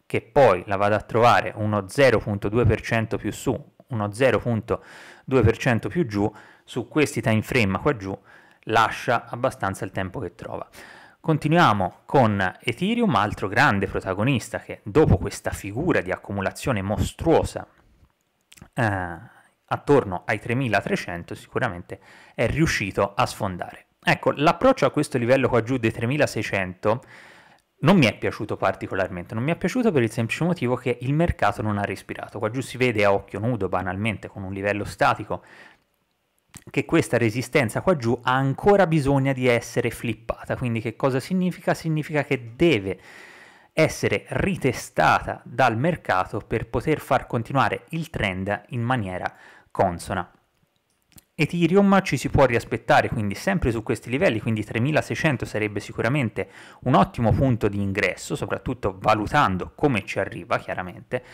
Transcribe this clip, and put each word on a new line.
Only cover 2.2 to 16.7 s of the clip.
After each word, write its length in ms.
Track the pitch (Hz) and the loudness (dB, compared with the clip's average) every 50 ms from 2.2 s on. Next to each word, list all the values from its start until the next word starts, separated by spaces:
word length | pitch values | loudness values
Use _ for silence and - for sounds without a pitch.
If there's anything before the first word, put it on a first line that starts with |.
| - 113 104 98 - 101 | 2 0 -4 -4 -4 -2
due 160 | 104 123 117 | 0 2 2
per 160 | 107 113 - | 2 2 0
cento 360 | - - 120 113 110 113 107 | -2 -2 -2 -2 -2 -2 -4
più 160 | 98 - 104 - | -6 -6 -6 -8
su, 420 | - - 143 113 - - - _ _ - - | -6 -4 -4 -4 -4 -6 -14 _ _ -14 -8
uno 240 | 127 110 104 101 101 | -6 -4 -4 -4 -2
zero 260 | 110 135 127 110 98 | 0 2 2 2 2
punto 460 | - 120 117 107 - - 95 - - - - - - - - - _ | 0 0 -2 -2 -2 -2 -4 -6 -6 -10 -20 -20 -20 -20 -20 -18 _
due 180 | - 131 131 107 | 0 2 4 4
per 140 | 113 110 | 4 2
cento 320 | - - 135 120 107 - 107 | 2 0 0 0 0 -2 -4
più 180 | - 175 170 | -2 -2 -2
giù, 260 | 117 101 101 101 110 - - - - - _ _ | -2 0 0 0 -2 -2 -6 -20 -20 -20 _ _
su 220 | - - 127 110 | -12 -8 -8 -8
questi 340 | - - 160 143 - - 123 | -4 -2 0 0 0 -2 -2
time 220 | 104 120 110 107 98 | 0 0 0 0 0
frame 360 | - - 127 110 95 95 92 | 0 0 0 0 0 0 0
qua 160 | - 156 147 | 0 -2 -2
giù, 200 | 107 - 95 - - _ _ - - - _ _ _ - | -2 -4 -10 -10 -10 _ _ -20 -20 -20 _ _ _ -6
lascia 600 | - 110 113 110 104 - - - - 120 113 - | 0 2 2 2 2 0 -4 -2 -2 -2 -2 -2
abbastanza 580 | - - 120 123 131 - - - 98 95 - 117 | -6 -8 -4 -4 -4 -4 -4 -4 -4 -4 -6 -8
il 60 | 98 | -8
tempo 300 | - 101 95 92 - 90 | -6 -6 -8 -8 -8 -8
che 160 | 87 87 - | -10 -10 -12
trova. 320 | - - - - - - - - - - - - - - - _ _ | -12 -14 -12 -12 -12 -12 -14 -18 -20 -20 -20 -20 -20 -20 -20 _ _
Continuiamo 840 | - - 160 147 - 147 160 175 165 120 107 101 92 87 - - _ | -2 -2 -2 0 0 2 4 4 4 4 4 2 0 -2 -4 -8 _
con 520 | - - 147 120 107 104 98 95 90 - - | 0 4 4 4 4 4 2 -2 -2 -4 -6
Ethereum, 540 | - 123 - - 175 202 233 240 240 202 131 | -6 -6 -6 -4 -2 -2 0 0 2 2 2
altro 340 | 98 104 107 - - 113 95 | 2 2 0 -2 -4 -6 -4
grande 380 | 101 117 143 143 107 98 98 | 0 2 2 2 2 2 -2
protagonista 760 | - - 98 - 95 92 98 107 135 143 113 - - - 87 | -2 -4 -4 -4 -4 -2 -2 0 0 0 -2 -4 -6 -10 -10
che 200 | - - 92 - - | -10 -12 -16 -14 -8
dopo 340 | 107 98 139 156 151 - - | 0 4 4 6 6 4 2
questa 320 | - 98 - - - - | 0 -4 -8 -6 -8 -8
figura 500 | - - - 98 101 120 175 180 135 101 | -8 -8 -10 -8 -6 -4 -2 0 0 0
di 120 | 87 92 87 | 0 -2 -6
accumulazione 720 | - - - 101 101 95 92 - - - 147 | -6 -6 -8 -6 -4 -2 -4 -4 -4 -4 -4